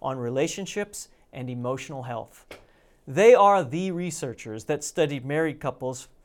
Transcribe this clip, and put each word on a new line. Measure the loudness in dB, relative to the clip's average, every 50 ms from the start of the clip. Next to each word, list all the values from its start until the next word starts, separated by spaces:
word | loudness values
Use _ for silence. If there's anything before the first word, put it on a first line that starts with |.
on | -8 -6 -6 -4
relationships | -4 -4 -2 0 -2 -2 -2 -6 -10 -8 -6 -8 -8 -8 -10 -16 -16 -16 _ _ _ _ -14
and | -12 -10 -10
emotional | -8 -6 -4 -4 -4 -6 -6 -12 -12 -12
health. | -10 -8 -8 -10 -10 -12 _ -20 _ -20 -20 -20 -20 _ _ _ _ _ _ _ _
They | -6 2 6 8 10 10
are | 10 10 6 6 4 2
the | 0 -4 -4 -4 -4
researchers | -4 -4 -6 -8 -8 -8 -8 -8 -10 -10 -12 -12 -12 -10 -4
that | -4 -4 -4 -4
studied | -6 0 0 0 0 0 -4 -6
married | -4 -2 -2 0 -2 -2 -4
couples | -6 -6 -6 -4 -6 -8 -8 -8 -12 -18 _ _ -10